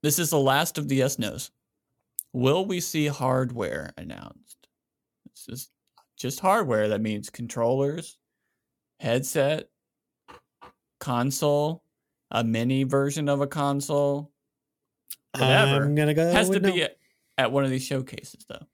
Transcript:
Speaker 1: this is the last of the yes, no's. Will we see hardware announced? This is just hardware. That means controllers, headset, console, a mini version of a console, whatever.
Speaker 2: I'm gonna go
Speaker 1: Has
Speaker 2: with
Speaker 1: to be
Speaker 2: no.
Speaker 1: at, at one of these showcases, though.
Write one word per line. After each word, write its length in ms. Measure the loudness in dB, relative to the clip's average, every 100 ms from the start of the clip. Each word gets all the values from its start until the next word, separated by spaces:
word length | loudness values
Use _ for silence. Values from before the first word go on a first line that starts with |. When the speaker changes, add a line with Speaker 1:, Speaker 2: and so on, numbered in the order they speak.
Speaker 1:
this 160 | 0 0
is 120 | 2
the 100 | 4
last 380 | 4 4 0 -4
of 100 | -2
the 80 | 2
yes, 240 | 2 0
no's. 320 | -6 -6 -14 _ _ _ _ _ _ -16 -8
Will 340 | 0 2 2 0
we 140 | -4
see 280 | -4 -2 -2
hardware 840 | 0 0 0 -2 -4 -4 -6 -10 -14
announced? 720 | -14 -14 -16 -20 _ -20 _ _ _ _ _ _ -20
This 200 | -20 -14
is 200 | -14 -14 _ _ _ _ _
just 240 | -8 -2
hardware. 480 | 0 2 2 0 2
That 140 | 0
means 280 | -2 -4 -8
controllers, 880 | -12 -10 -2 0 2 0 -4 -12 -20 _ _ _ _ _ _ _ _
headset, 720 | 0 0 0 0 2 0 -6 _ _ _ _ _ _ -20 _ _ -20 _ _ _
console, 840 | -4 0 0 0 0 2 0 -4 _ _ _ _ _
a 120 | -2
mini 400 | 0 0 2 0
version 440 | 2 2 0 0 0
of 120 | 0
a 60 | 0
console, 840 | 0 -2 -2 -2 0 0 -2 -6 _ _ _ _ _ _ _ _ -18 _
whatever. 500 | 0 4 6 6 4
Speaker 2:
I'm 120 | 2 2
gonna 180 | 2
go 180 | 2 4
Speaker 1:
Has 180 | 4 4
Speaker 2:
with 140 | 2
Speaker 1:
to 80 | 2
be 80 | 2
Speaker 2:
no. 60 | -2
Speaker 1:
at, 120 | -6 _ _ _ 0
at 140 | 2
one 140 | 2 2
of 40 |
these 140 | 0 -2
showcases, 600 | -4 -4 -12 -16 -20 -16
though. 180 | -16 -18